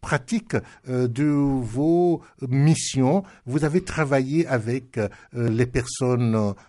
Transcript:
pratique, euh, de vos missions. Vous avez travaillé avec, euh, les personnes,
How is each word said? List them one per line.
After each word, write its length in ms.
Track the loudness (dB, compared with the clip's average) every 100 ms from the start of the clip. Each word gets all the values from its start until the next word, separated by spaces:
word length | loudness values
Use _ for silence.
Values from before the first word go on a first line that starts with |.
pratique, 560 | -4 -4 -2 -6 -2 -4 -4 -16 -6
euh, 200 | -2 -2
de 160 | 0
vos 960 | 0 2 2 0 -2 -2 2 4 2 0 -6 -12
missions. 840 | -2 4 4 4 0 0 2 2 -2 -16
Vous 200 | -6 -2
avez 200 | 0 0
travaillé 640 | -2 -4 0 2 2 0 0
avec, 500 | -2 -2 -4 -6 -4
euh, 120 | -4 -6 -14
les 340 | -4 -2 0 0
personnes, 880 | -2 -6 -4 -2 0 0 0 -2 -4